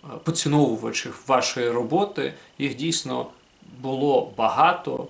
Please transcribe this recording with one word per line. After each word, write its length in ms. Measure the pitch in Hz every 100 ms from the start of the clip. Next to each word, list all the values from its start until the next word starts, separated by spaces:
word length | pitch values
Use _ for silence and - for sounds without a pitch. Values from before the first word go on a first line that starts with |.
е, 40 | 143 117
поціновувачів 1000 | - 165 156 147 135 110 110 - 127 123 -
вашої 420 | 127 120 127 120
роботи, 640 | 120 113 170 202 - 135 - - -
їх 180 | 139 120
дійсно 520 | 160 160 135 123 123 - _ _ - 127
було 500 | 131 131 143 127 - -
багато 680 | 110 117 165 175 - -